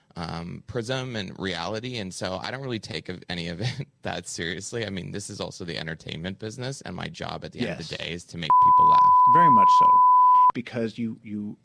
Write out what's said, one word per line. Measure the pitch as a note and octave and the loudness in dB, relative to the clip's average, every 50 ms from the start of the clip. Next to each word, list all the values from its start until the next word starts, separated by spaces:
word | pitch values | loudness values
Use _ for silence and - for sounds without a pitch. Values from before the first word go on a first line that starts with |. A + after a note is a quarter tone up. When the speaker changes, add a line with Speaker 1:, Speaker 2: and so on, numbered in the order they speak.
| _ _ - F2 | _ _ -12 -10
Speaker 1:
um, | E2 E2+ E2 E2+ E2+ - F2+ - - | -10 -8 -8 -8 -8 -10 -12 -14 -12
prism | - - B2 A2 A#2 C3 C3 B2+ C3 A#2 | -8 -8 -6 -4 -4 -6 -6 -6 -6 -8
and | G#2+ F#2+ F#2 - - | -8 -8 -8 -8 -6
reality, | F#2 F#2+ F2 E2+ E2+ F#2+ A2 A2 A#2+ B2+ B2 A2+ | -6 -4 -4 -4 -6 -6 -6 -6 -8 -8 -8 -8
and | G2 F#2 - | -8 -8 -8
so | - A2 F#2 F#2 F#2 | -6 -6 -6 -6 -6
I | - G#2 | -6 -8
don't | A#2+ C3+ | -8 -8
really | C#3 B2+ A#2+ G#2 | -6 -6 -6 -6
take | - - A2 - - - | -6 -8 -10 -10 -8 -10
of, | F#2 F2 - - | -12 -12 -10 -8
any | F2 F2 E2+ F2 | -8 -6 -6 -6
of | E2+ F2 | -6 -4
it | A2 B2 A#2 C3 - _ | -4 -4 -4 -6 -10 _
<laughs> | _ _ | _ _
that | - G2+ E2+ F2+ F2+ | -8 -6 -6 -6 -8
seriously. | - - - F2 F2 F2 F2 G2 - A#2 A#2 A2 | -10 -8 -6 -6 -6 -6 -8 -8 -8 -8 -8 -6
I | G2+ | -6
mean, | G2 F2+ F2+ F#2+ | -6 -8 -8 -8
this | F#2+ G2+ - - | -10 -10 -10 -10
is | G#2 F#2+ | -10 -8
also | F#2 - - - F#2 | -10 -10 -10 -10 -10
the | E2+ D#2 | -8 -8
entertainment | - - D#2+ E2 - - - - D#2+ E2 F#2+ G2 - | -8 -6 -8 -10 -10 -10 -10 -10 -8 -8 -8 -10 -8
business, | G#2+ A2 A#2+ B2+ B2 C3 C#3 - | -10 -12 -10 -8 -10 -10 -10 -10
and | - - F2+ | -12 -12 -10
my | F2 E2+ E2 | -10 -10 -10
job | E3 - - D#2+ D#2+ E2 - | -10 -10 -10 -8 -8 -10 -10
at | - | -10
the | - - | -8 -6
end | A#2 G2+ | -6 -6
of | - - E2 | -6 -8 -8
the | D2+ - | -10 -10
Speaker 2:
Yes. | - | -8
Speaker 1:
day | D#2 D#2 | -8 -8
is | E2+ F2 - | -8 -10 -12
to | - - E2+ | -12 -10 -6
make | E2 - B5+ B5+ B5+ | -2 2 4 4 6
people | B5+ B5+ B5+ B5+ B5 | 6 6 6 6 6
laugh. | B5 B5 B5 B5+ B5 B5 B5 B5 B5 | 6 6 6 6 6 6 6 6 6
Speaker 2:
Very | B5 B5 B5 | 8 8 8
much | B5 B5 B5 B5 B5+ B5 | 8 6 6 6 6 6
so, | B5 B5 B5 B5 B5 B5 B5 B5 B5 B5 - - - B5 - | 6 6 6 6 6 6 6 6 6 6 6 6 6 4 2
because | C3 - - - B2 A2+ A2 - | 0 -6 -8 -6 -4 -4 -4 -4
you, | A#2+ A#2 A2 - - | -6 -6 -8 -8 -10
you | - G#2+ G#2 G#2 G#2 G#2 A#2 _ | -12 -10 -10 -8 -8 -8 -10 _